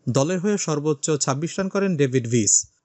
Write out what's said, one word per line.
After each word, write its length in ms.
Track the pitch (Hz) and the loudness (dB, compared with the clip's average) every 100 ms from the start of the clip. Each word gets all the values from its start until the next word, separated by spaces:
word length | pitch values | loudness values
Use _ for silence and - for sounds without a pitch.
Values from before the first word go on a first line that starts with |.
| - | -2
দলের 300 | 117 147 185 | 0 2 0
হয়ে 180 | 208 202 | 0 -2
সর্বোচ্চ 540 | - 147 151 147 - | -2 -2 0 -2 -2
ছাব্বিশ 480 | 151 - 135 165 - | -2 0 -2 -4 -4
রান 100 | 190 | -4
করেন 280 | 196 196 156 | -2 -2 0
ডেভিড 300 | 139 127 117 | 2 2 0
ভিস। 380 | 117 101 - - _ | 0 2 2 0 _